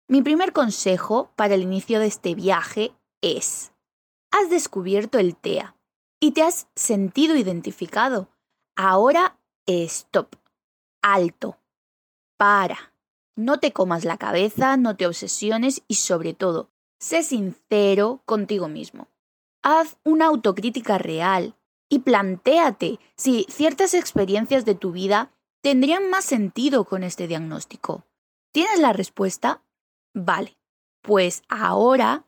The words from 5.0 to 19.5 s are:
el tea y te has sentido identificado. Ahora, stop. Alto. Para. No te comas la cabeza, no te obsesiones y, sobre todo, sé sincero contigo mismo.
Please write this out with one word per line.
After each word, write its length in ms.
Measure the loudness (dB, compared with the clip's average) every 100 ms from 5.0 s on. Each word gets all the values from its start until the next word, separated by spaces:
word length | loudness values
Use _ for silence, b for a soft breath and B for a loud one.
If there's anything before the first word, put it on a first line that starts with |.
| 0 0
el 180 | 0 -2
tea 400 | -6 -6 -6 _ _ _ _ -2
y 120 | 0
te 120 | 4
has 240 | 2 0 -8 -8
sentido 640 | -4 -2 -2 0 2 2
identificado. 880 | 0 -4 -8 -10 -8 -2 -2 -2 -8 _ _ _ _ -2
Ahora, 640 | 2 4 4 4 2 -2 _ _ -4
stop. 680 | -2 -2 -8 -4 -4 -4 -10 _ _ _ _ _ _
Alto. 560 | 2 2 2 -2 -12 -14 _ _ _ _ _ _ _ 0
Para. 560 | 4 4 2 -4 -16 _ _ _ _ -8
No 200 | -2 0
te 120 | 0
comas 320 | 0 0 0
la 140 | -2 -4
cabeza, 600 | -2 0 0 0 0 2
no 180 | 2 0
te 100 | -2
obsesiones 800 | -4 -8 -6 -2 0 0 -2 -4
y, 60 | -4
sobre 380 | 0 -2 -2
todo, 380 | -4 -2 -2 -6 _ _ _
sé 220 | -4 -2
sincero 1000 | -2 -2 -4 -8 -2 2 4 4 0 -2 -4
contigo 420 | -4 -2 -4 -4
mismo. 420 | -8 -14 -18 -20 _ _ _ _